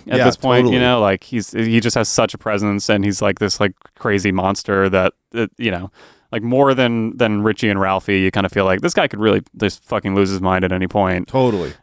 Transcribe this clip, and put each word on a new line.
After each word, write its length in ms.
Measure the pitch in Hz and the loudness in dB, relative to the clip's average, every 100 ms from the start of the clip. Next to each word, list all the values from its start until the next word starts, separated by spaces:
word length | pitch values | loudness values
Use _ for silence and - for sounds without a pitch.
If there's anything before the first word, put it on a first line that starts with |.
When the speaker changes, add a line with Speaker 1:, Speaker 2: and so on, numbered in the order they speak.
| - | -2
Speaker 1:
at 80 | 127 | 0
Speaker 2:
Yeah, 60 | 123 | 0
Speaker 1:
this 100 | - | 0
point, 280 | 135 123 | 2 4
Speaker 2:
totally. 100 | 123 | 4
Speaker 1:
you 60 | 127 | 2
know? 180 | 123 123 | 2 2
Like, 240 | 104 95 | 2 0
he's, 280 | - 120 98 | -4 -6 -4
he 280 | 110 113 113 | -4 0 2
just 140 | 113 | 2
has 160 | 120 107 | 0 -2
such 240 | - 110 | 0 -2
a 40 | - | -2
presence, 520 | 113 104 104 101 - | -4 -2 -2 -2 0
and 120 | 104 | 0
he's, 200 | 101 95 | 0 0
like, 160 | 101 98 | -2 0
this, 220 | 104 - | -2 0
like, 120 | 101 - - | -4 -4 -20
crazy 360 | - 120 101 98 | -8 -2 0 0
monster 600 | 95 95 98 - 98 98 | 0 -2 -2 -2 0 2
that, 240 | 95 92 - _ | 2 0 -4 _
that, 160 | 117 110 - | -6 -6 -4
you 140 | 117 | -4
know, 200 | 90 92 _ - _ - | -4 -8 _ -20 _ -10
like, 100 | 117 | -8
more 320 | 117 127 139 | 0 2 4
than, 420 | 131 123 117 113 - | 4 2 0 -2 0
than 260 | 113 104 | 0 2
Richie 280 | 110 104 110 | 0 0 0
and 100 | 101 | 0
Ralphie, 380 | 95 95 - 98 | 0 -2 0 0
you 120 | 95 | 2
kinda 200 | 104 95 | 0 -2
feel 160 | 101 95 | 0 0
like 160 | 95 | 0
this 100 | 175 | 0
guy 160 | 202 156 | 0 -2
could 120 | 101 | 0
really 200 | 107 101 - - | 2 2 -2 -4
just 260 | 104 - | -4 -4
fucking 300 | - 110 101 | -6 -6 -2
lose 140 | 98 95 | 0 0
his 140 | 95 | 0
mind 240 | 92 92 90 | -2 0 0
at 60 | |
any 140 | 92 92 | -2 -2
point. 400 | 104 92 92 - | 0 0 -2 -2
Speaker 2:
Totally. 440 | 131 127 104 78 - | 0 0 0 -6 -10